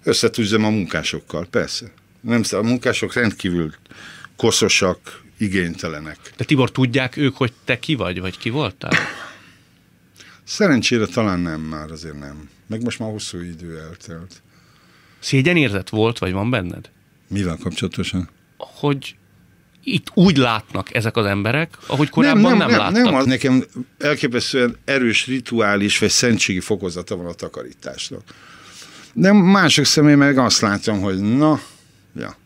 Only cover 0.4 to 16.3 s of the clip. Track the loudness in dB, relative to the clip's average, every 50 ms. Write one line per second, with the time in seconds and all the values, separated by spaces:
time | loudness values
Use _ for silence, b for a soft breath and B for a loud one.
0.4 | -2 0 2 2 2 2 0 0 -2 -2 -4 -4 -4 -4 -8 -8 -10 _ -8 -8
1.4 | -8 -2 -2 -2 -2 -2 -6 -10 -12 -14 _ _ _ _ _ _ -4 -2 0 0
2.4 | 0 0 -2 -2 0 0 0 0 0 -2 -2 0 -4 -2 0 0 0 0 -2 -2
3.4 | -4 -2 -2 -2 -2 -4 -8 -14 _ B B B B B B B B B _ 0
4.4 | 0 2 2 4 2 2 2 2 2 0 0 -4 _ -20 -20 -20 -20 -20 _ _
5.4 | -4 -2 0 -2 -2 -2 -6 -8 -10 -10 -10 -10 -12 -14 -16 -18 -20 -20 -10 -10
6.4 | -2 0 2 2 2 0 2 0 0 2 2 -2 -2 -2 -2 -2 -2 -2 0 -2
7.4 | -4 -4 -4 _ _ -4 -4 -4 -2 -4 -4 -2 -2 -4 -4 -6 -6 -8 -10 -8
8.4 | -8 -6 -4 -4 -4 -6 -6 _ -6 -4 -2 -2 B B B B B B B B
9.4 | B B B B B B B B _ _ _ _ _ _ B B B B B B
10.4 | B -14 -2 0 2 4 4 2 2 0 0 0 -2 -2 -2 -2 0 0 0 -2
11.4 | -2 -4 -6 -8 -8 -10 -10 -12 -12 -14 -14 -14 -14 -14 -14 -14 -14 -16 -16 -18
12.4 | -20 -20 _ _ _ -12 -10 -6 -6 -6 -6 -6 -8 -8 -8 -10 -10 -10 -10 -12
13.4 | -12 -12 -14 -14 -14 -14 -14 -14 -16 -16 -18 -20 -18 -16 -16 -16 -16 -20 -20 -20
14.4 | _ b b b b b b b b b b b b b b b -6 0 0 2
15.4 | 2 4 4 4 2 2 0 -4 -4 -2 0 2 2 2 0 -2 -4 -4